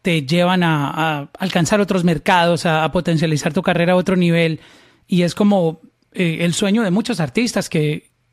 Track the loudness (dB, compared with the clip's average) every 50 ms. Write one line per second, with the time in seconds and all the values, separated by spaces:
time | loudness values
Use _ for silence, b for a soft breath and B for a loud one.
0 | -4 -2 -2 -2 -2 0 0 2 2 2 2 2 2 2 2 0 -2 -4 -4 -2
1 | -2 -2 -2 -4 -8 -10 -10 -8 -6 -2 0 0 0 2 2 0 0 0 0 0
2 | 0 0 0 0 2 2 4 4 4 4 2 0 0 0 0 0 0 0 -2 -2
3 | -2 0 0 0 0 0 -2 -2 -2 -2 -2 -2 0 0 0 0 2 2 2 2
4 | 2 0 0 2 2 2 2 2 2 0 -2 -4 b b b b b b b b
5 | b b 0 0 0 0 0 0 2 2 2 2 2 0 -2 -6 -12 -20 _ _
6 | _ _ -6 -2 -2 -2 -2 -2 -2 -2 -2 0 0 0 0 0 0 0 0 0
7 | -2 -2 -4 -4 -4 -2 -2 -2 -2 -2 -2 -4 -4 -2 -2 -2 0 -2 -2 -6
8 | -10 _ _ _ _ _